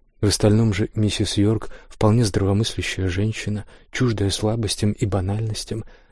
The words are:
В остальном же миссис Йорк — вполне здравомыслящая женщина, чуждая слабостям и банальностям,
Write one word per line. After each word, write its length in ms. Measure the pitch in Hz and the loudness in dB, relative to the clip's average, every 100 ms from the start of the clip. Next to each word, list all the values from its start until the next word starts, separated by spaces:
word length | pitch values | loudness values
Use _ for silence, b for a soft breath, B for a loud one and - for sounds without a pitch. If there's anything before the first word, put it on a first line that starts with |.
| _ _ | _ _
В 60 | 104 | 0
остальном 460 | - 107 107 113 | 2 4 4 4
же 160 | 92 107 | 0 -2
миссис 420 | - 104 - 101 - | 0 0 0 -2 2
Йорк — 320 | 101 110 - B B | 2 2 -4 B B
вполне 340 | - 107 117 | 0 4 4
здравомыслящая 840 | 110 98 95 101 117 - - - 95 | 2 2 2 2 0 -4 -6 -4 -2
женщина, 580 | 90 107 - - 104 b b b | 0 -2 -4 -6 -8 b b b
чуждая 380 | - 127 98 98 | -2 0 0 -2
слабостям 600 | - 107 117 104 - 104 | 0 -2 0 -2 0 -2
и 140 | 104 101 | 0 -2
банальностям, 800 | 98 95 104 110 107 - 110 b b b | 0 -2 -2 -4 -6 -6 -8 b b b